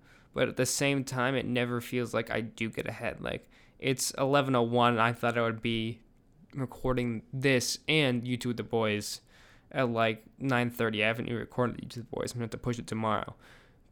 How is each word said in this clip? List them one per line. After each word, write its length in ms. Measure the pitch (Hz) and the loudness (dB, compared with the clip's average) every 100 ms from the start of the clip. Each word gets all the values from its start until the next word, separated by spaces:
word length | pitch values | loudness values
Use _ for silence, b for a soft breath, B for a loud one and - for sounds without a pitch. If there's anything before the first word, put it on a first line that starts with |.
| B B B | B B B
but 160 | 139 127 | 0 0
at 80 | - | 2
the 80 | 127 | 0
same 400 | - 139 139 131 | 2 2 2 0
time, 300 | 131 123 131 | 0 0 0
it 100 | 113 | 0
never 340 | 123 123 120 | 0 0 -2
feels 340 | 120 123 117 | -2 -2 0
like 160 | 113 113 | -2 -2
I 120 | 110 | -2
do 280 | 110 - 113 | -4 -4 -6
get 180 | - - | -4 -6
ahead. 340 | 110 117 - | -6 -6 -6
Like, 280 | 62 - - b b b | -6 -6 -8 b b b
it's 320 | 135 131 - - | -2 0 -2 0
eleven 380 | 135 143 131 127 | 2 4 4 4
oh 80 | |
one, 300 | 117 120 120 | 4 4 4
and 80 | 117 | 6
I 120 | 113 | 2
thought 240 | 117 117 117 | 2 0 2
I 40 | |
would 200 | 113 113 | 0 0
be 400 | 117 113 110 113 - _ _ - - | -2 -2 -2 -6 -14 _ _ -20 -14
recording 680 | 139 127 - 127 127 120 113 - | -8 -8 -4 -2 0 0 -4 -6
this 480 | 135 139 127 - - - | -2 4 4 2 -2 0
and 360 | 156 139 123 | 2 4 2
YouTube 240 | 123 123 123 | -2 -2 -2
with 100 | 113 | -4
the 60 | |
Boys 580 | 107 117 110 104 104 - B B B B B | -2 0 2 0 -2 -8 B B B B B
at, 180 | - 127 | -2 0
like, 360 | 113 113 110 - - | 4 2 2 -8 -6
nine 320 | 135 123 120 | 0 2 0
thirty. 340 | 120 113 107 | 0 0 2
I 40 | 107 | 2
haven't 200 | 113 - | 0 -2
even 100 | 117 | -4
recorded 400 | 113 - 120 - | -4 0 0 -2
YouTube 200 | - 120 | -10 -12
with 120 | 113 | -8
the 80 | - | -6
Boys. 140 | - | -4
I'm 80 | 120 | -4
gonna 60 | 113 | -6
have 60 | |
to 60 | 120 | -4
push 220 | 123 117 | -4 -4
it 80 | - | -4
tomorrow. 480 | 110 110 104 - - B B B B _ | -2 0 0 -2 -10 B B B B _